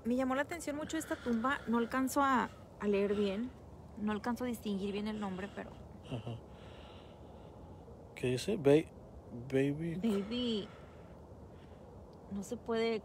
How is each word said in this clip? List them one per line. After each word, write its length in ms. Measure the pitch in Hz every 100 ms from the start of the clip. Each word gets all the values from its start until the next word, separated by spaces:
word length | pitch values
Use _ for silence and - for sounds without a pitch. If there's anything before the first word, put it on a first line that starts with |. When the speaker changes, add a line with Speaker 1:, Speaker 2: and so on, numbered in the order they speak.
Speaker 1:
Me 120 | 233 247
llamó 180 | 262
la 80 | 262
atención 340 | 285 339 294 285
mucho 220 | 302 320
esta 180 | 302 320
tumba. 440 | 247 233 254 277 -
No 120 | 233
alcanzo 440 | 233 262 262 285
a, 280 | 277 254 - - - -
a 80 | 208
leer 280 | 196 202
bien. 360 | 202 202 196 247 - - - - -
No 160 | 208
alcanzo 320 | 208 240 233
a 20 | 247
distinguir 460 | 226 214 196 202
bien 160 | 202 214
el 100 | 214
nombre, 300 | 202 180 202
pero 160 | - - - - - -
Speaker 2:
Ajá. 280 | 117 120 117 - - - - - - - - - - - - - - - - -
¿Qué 120 | - 127
dice? 320 | 123 - 208
Ba-, 320 | 139 151 - - - - - 120 123
baby. 440 | 135 139 147 170
Speaker 1:
Baby. 760 | 170 226 202 202 240 247 214 170 - - - - - - - - - - - - - - - -
No 100 | 196
se 160 | 190 226
puede 420 | - 226 226 220